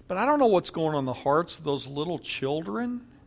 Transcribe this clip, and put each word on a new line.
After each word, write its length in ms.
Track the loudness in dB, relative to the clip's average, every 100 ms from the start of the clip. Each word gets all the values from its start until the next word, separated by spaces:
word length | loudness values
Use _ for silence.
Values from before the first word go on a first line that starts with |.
| -6
But 100 | 0
I 80 | 2
don't 140 | 4
know 80 | 6
what's 240 | 4 2
going 240 | -2 0 0
on 60 |
in 40 | -2
the 80 |
hearts 460 | -2 2 2 2 -6
of 40 |
those 220 | -4 -4 -4
little 320 | -6 -6 -6
children 880 | -6 -6 -2 -4 -4 -4 -4 -6 -12 -20